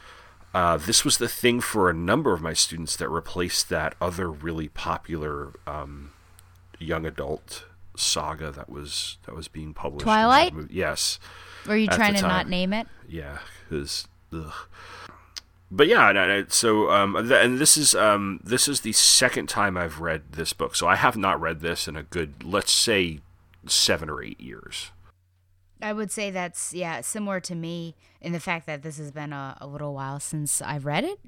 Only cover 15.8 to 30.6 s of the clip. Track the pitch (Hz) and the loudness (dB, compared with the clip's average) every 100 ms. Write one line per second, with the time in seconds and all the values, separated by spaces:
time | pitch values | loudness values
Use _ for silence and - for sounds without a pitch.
15.8 | 160 233 107 98 92 101 - - 117 107 | 6 8 8 8 4 2 2 2 4 4
16.8 | 80 101 98 92 117 127 120 127 151 151 | 6 6 4 2 6 8 8 6 4 6
17.8 | 139 92 107 104 98 92 82 127 143 135 | 4 4 4 4 0 -6 -2 0 2 0
18.8 | 110 - - - 127 123 80 101 101 90 | 0 4 6 6 4 2 -2 0 0 0
19.8 | 82 76 82 78 - 78 80 - 71 - | -4 -4 -4 -4 -6 -8 -6 -4 -4 0
20.8 | 82 98 127 110 95 76 80 80 82 82 | 2 4 4 2 2 2 0 -2 -4 -4
21.8 | 80 76 73 87 78 69 82 98 - - | -6 -8 -6 -4 -4 -8 -2 0 2 2
22.8 | 120 101 87 76 - _ _ _ - - | 4 4 2 -2 -14 _ _ _ -2 2
23.8 | - 82 78 71 52 - 62 - - - | 2 0 -2 -8 -10 -14 -16 -16 -14 -12
24.8 | - - - _ _ _ _ _ _ _ | -12 -16 -20 _ _ _ _ _ _ _
25.8 | 214 214 202 226 202 185 175 - - 170 | -6 -4 -4 -4 -4 -4 -6 -6 -8 -6
26.8 | 170 135 - 220 202 190 - 170 165 170 | -6 -6 -6 -6 -4 -4 -4 -6 -6 -8
27.8 | 165 - _ _ 170 170 - 165 165 147 | -10 -14 _ _ -6 -6 -4 -4 -6 -10
28.8 | 156 147 147 147 147 143 135 - 143 143 | -10 -12 -12 -10 -8 -8 -10 -12 -12 -8
29.8 | 147 139 135 143 - 156 147 - | -8 -6 -8 -8 -6 -4 -2 -2